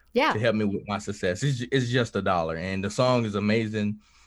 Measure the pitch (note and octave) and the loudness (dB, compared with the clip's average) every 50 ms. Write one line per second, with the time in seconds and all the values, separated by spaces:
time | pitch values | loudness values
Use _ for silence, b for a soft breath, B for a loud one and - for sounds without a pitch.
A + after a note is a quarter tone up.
0 | b b - A#3+ D4 D4+ F3+ G#2+ B2 A#2 G#2 A2 G#2+ G2+ G2 F2+ - G2+ G2+ G2+ | b b 0 2 2 2 2 2 2 2 2 2 0 0 -2 -4 -4 -4 -4 -4
1 | - G2+ G2+ - G2 F2+ F2+ F#2 C3+ D3 C3+ A#2+ B2 - C3+ C3+ B2 A#2+ B2 B2+ | -4 -6 -6 -2 -2 -2 -2 0 -2 -2 -2 -2 -4 0 0 0 0 2 2 0
2 | A#2 - - G2+ F#2+ G2 F#2 E2+ E2 D#2+ D#2+ D#2+ F2+ F#2+ F#2+ F#2+ F#2+ G2+ - - | 0 0 -2 -2 0 2 2 2 0 -2 -4 -4 -4 -4 -4 -4 -4 -4 0 2
3 | B2+ B2+ B2+ B2 A#2 G#2+ G2+ G2+ G#2 G#2 A2 A#2 A2+ G#2+ A2 G#2+ G#2 G#2 G#2 - | 2 4 4 2 2 0 -2 0 2 2 2 2 0 0 -2 -2 -2 -2 -2 -6
4 | b b b b b | b b b b b